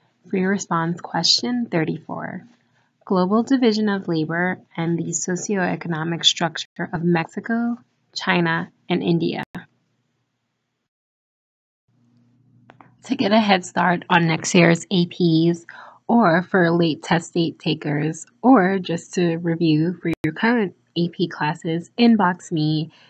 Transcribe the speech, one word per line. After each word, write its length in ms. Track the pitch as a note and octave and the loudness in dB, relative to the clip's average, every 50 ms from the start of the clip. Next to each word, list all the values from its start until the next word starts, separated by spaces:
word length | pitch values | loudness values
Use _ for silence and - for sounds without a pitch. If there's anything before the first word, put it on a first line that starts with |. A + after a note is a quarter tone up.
| _ _ _ _ _ - | _ _ _ _ _ -6
Free 160 | - F#3+ F#3 | -4 -2 -2
Response 560 | F#3+ G3+ F#3+ - - F3 E3 E3 E3 F3 F3 | 0 -2 -2 -4 -2 -2 -2 -2 -2 -4 -6
Question 680 | - - - E3+ E3+ - - - - A#3+ B3 B3 A#3 - | -8 -8 -6 -2 0 0 0 0 -2 -4 -4 -4 -4 -2
thirty-four. 800 | - E3 D#3 E3+ E3 D#3 - - - D#3+ D#3+ F3 - F#3 - - _ _ _ _ _ _ _ _ _ _ _ | -2 -2 -2 -2 -4 -8 -10 -12 -10 -10 -10 -10 -12 -14 -16 -18 _ _ _ _ _ _ _ _ _ _ _
Global 380 | - G3+ F3+ F3+ F#3 G#3 A3+ A3+ | -2 0 0 0 2 2 0 2
Division 460 | - C4+ B3+ B3+ A3+ G#3+ G#3+ G#3+ G#3 | 2 0 2 2 2 2 2 0 0
of 180 | G3+ G3 G3 - | -2 -2 -2 -2
Labor 520 | E3+ D#3+ D#3 D3+ E3 E3+ F3+ F#3 F#3 F3+ - _ - | -2 -2 -2 -2 -2 -2 -2 -2 -4 -6 -10 _ -8
and 220 | - E3 E3+ E3+ E3 | -6 -4 -2 -2 -2
the 140 | E3 E3+ | -4 -4
Socioeconomic 1120 | E3+ - - - F3+ F3+ - - G#3 F#3+ F3+ F3+ F3 D#3 - E3+ E3+ D#3 D#3+ E3+ E3+ D#3 - | -6 -6 -4 -4 -6 -6 -4 -4 -2 -2 -2 -2 -4 -4 -6 -6 -6 -6 -4 -6 -6 -2 0
Structure 640 | - - - F3 E3 E3 - - - _ - F3 - | 0 0 0 -2 -4 -4 -8 -12 -14 _ -10 -10 -8
of 120 | - D#3+ E3+ | -6 -4 0
Mexico, 720 | F3 F3 E3 E3 - - G#3 G3 - A3+ A#3 A#3 A#3 A#3+ - _ _ _ _ _ _ _ | 0 2 0 0 -2 -6 -10 -6 -4 -4 -4 -4 -4 -6 -8 _ _ _ _ _ _ _
China, 560 | - - G3 F#3 F3+ E3+ E3 E3 E3 F3+ - _ _ _ - | -6 -2 0 0 2 2 0 0 -2 -4 -8 _ _ _ -4
and 140 | F3 F3+ F#3+ | -2 -2 0
India. 400 | F3 E3+ E3 E3+ E3+ D#3 - D3 - - - - _ _ _ _ _ _ _ _ _ _ _ _ _ _ _ _ _ _ _ _ _ _ _ _ _ _ _ _ _ _ _ _ _ _ _ _ _ _ _ _ _ _ _ _ _ _ _ _ _ _ _ _ _ _ _ _ _ _ _ _ - - - - _ _ _ - | 0 0 0 0 -2 -4 -6 -10 -12 -14 -18 -20 _ _ _ _ _ _ _ _ _ _ _ _ _ _ _ _ _ _ _ _ _ _ _ _ _ _ _ _ _ _ _ _ _ _ _ _ _ _ _ _ _ _ _ _ _ _ _ _ _ _ _ _ _ _ _ _ _ _ _ _ -20 -20 -20 -20 _ _ _ -10
To 120 | - - | -8 -4
get 160 | - A3+ G3 | -2 0 2
a 80 | G#3 A3+ | 2 4
head 240 | G#3+ G3+ G3 F#3 F3+ | 4 4 2 2 0
start 400 | - - F#3 F3 F3+ F3 F3+ - - | -2 -4 -2 0 0 0 -2 0 0
on 160 | F#3 E3+ E3+ | 2 2 4
next 300 | E3 D#3+ E3+ E3+ - - | 2 0 -2 -2 2 4
year's 280 | F#3 E3+ E3+ E3+ E3 - - | 6 6 6 4 2 0 -2
A 160 | G3+ F3+ F3 | 0 0 0
Ps, 580 | F3 - - F3+ E3+ D#3+ D#3+ E3 E3+ E3+ E3+ - - - - - - - _ _ - | 0 -2 0 0 2 4 4 4 2 0 0 -6 -14 -20 -20 -20 -20 -20 _ _ 0
or 340 | A3+ A#3 A3 F3 D#3+ F3+ | 2 4 4 6 4 2
for 300 | F3+ - - F#3+ F3 E3 | 2 2 2 2 4 4
late 320 | E3 E3+ E3+ E3 C#3+ - - | 4 4 2 2 0 -4 -2
test 320 | - F3 E3 E3+ - - | 0 0 0 0 -2 -2
date 240 | F3 E3 D3+ - - | -2 -2 -2 -4 -4
takers, 680 | - D#3+ D#3 D#3 - D3+ D3 D3+ D3+ D#3 D#3+ - - - _ _ | -4 -4 -4 -4 -4 -4 -2 -2 -2 -4 -4 -6 -12 -20 _ _
or 380 | - B3+ C4+ G#3+ F3+ F#3 G3 G3 | 4 6 6 6 6 4 2 -2
just 340 | F3 - E3 E3+ - - - | -2 -4 -6 -6 -8 -6 -2
to 240 | G3 F3 E3+ E3 E3 | 0 0 0 0 0
review 560 | F3 E3+ E3 E3 F3 D#3+ D3+ D3+ D#3+ F3 F3 - | -2 -2 -2 0 2 2 4 4 2 0 -2 -4
for 100 | - E3+ D#3+ - - | -4 -4 -4 -2 -2
your 80 | D#3 D#3 | -4 -2
current 420 | - - A3+ B3 A#3+ G#3 F3 - _ _ _ _ | 0 0 2 2 2 0 -2 -4 _ _ _ _
A 120 | E3+ F3 F3 | -4 -4 -4
P 180 | - - F3 E3 | -2 -4 -4 -4
classes, 640 | - - D3+ D3+ D#3 - - E3+ D#3+ E3+ E3+ - _ - | -4 -4 -4 -4 -4 -4 -4 -4 -4 -4 -6 -8 _ 2
inbox 520 | A#3+ A#3 A3+ G#3 G3 F3+ F3+ - - - | 4 4 4 4 4 2 0 -2 -6 -4
me 380 | F3+ D#3 D3+ D3+ D#3 D#3 D#3+ D#3+ - _ _ _ | -2 0 0 0 0 -2 -4 -6 -10 _ _ _